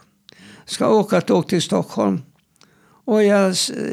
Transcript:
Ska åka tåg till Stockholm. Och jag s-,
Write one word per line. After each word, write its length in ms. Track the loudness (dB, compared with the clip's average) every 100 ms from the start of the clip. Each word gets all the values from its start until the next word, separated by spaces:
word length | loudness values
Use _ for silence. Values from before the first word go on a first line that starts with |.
| _ _ -20 -20 -20 -20 -14
Ska 220 | -4 2
åka 320 | 2 2 0
tåg 260 | 2 0 0
till 140 | -2
Stockholm. 600 | 0 -2 -4 -2 -2 -2 -8 _ _ _ _ _ _ _ -2
Och 180 | 2
jag 260 | 4 4 2
s-, 200 | 0 -4 -6 -6